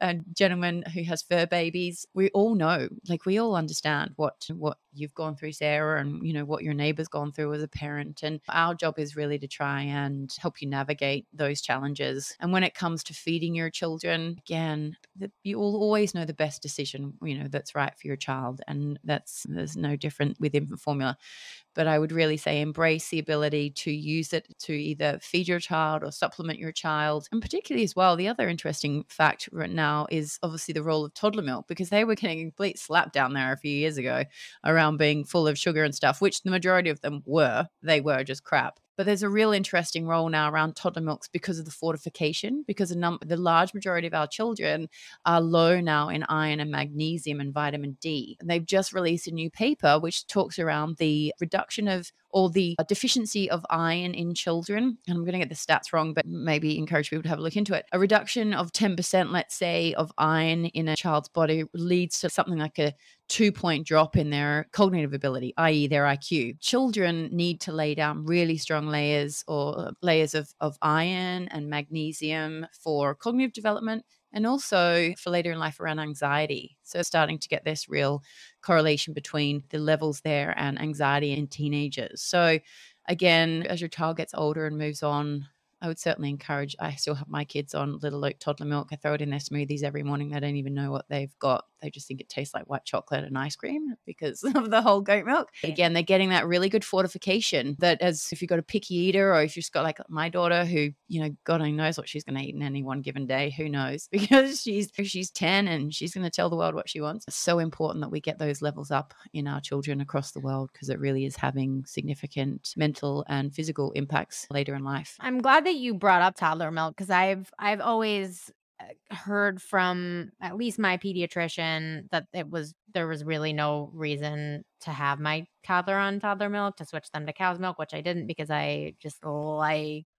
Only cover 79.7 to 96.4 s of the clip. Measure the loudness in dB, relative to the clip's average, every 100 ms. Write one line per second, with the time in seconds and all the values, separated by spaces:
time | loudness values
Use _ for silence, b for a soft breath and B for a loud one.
79.7 | -4 2 2 2 -2 0 0 0 -2 -2
80.7 | -2 -4 0 2 2 2 -2 -4 -4 -2
81.7 | 0 -2 -4 -8 -8 0 4 6 4 B
82.7 | B B B -4 2 6 6 4 2 -2
83.7 | -4 -6 -4 -4 -2 -6 -2 -2 0 -4
84.7 | -2 -4 -2 -2 0 -2 -4 -8 _ _
85.7 | _ -8 -4 -2 -2 -2 -6 -4 -4 -4
86.7 | -6 -6 -4 -4 -4 -4 -6 -4 -6 -4
87.7 | -4 -4 -4 -6 -4 -4 -4 -4 -4 -2
88.7 | -4 -4 -6 -2 -2 -2 -4 -4 -4 -4
89.7 | -4 -4 -4 -4 -4 -4 -4 -2 -2 -4
90.7 | -4 -2 -4 -4 -6 -6 -2 2 2 0
91.7 | _ -12 -12 -14 -14 -10 -8 -6 -8 -6
92.7 | -8 -4 -6 -2 -4 -4 -4 -6 -6 -6
93.7 | -4 -4 -8 -12 -8 -6 -4 0 0 4
94.7 | 4 6 4 6 2 4 2 0 B -4
95.7 | 2 4 4 6 6 6 4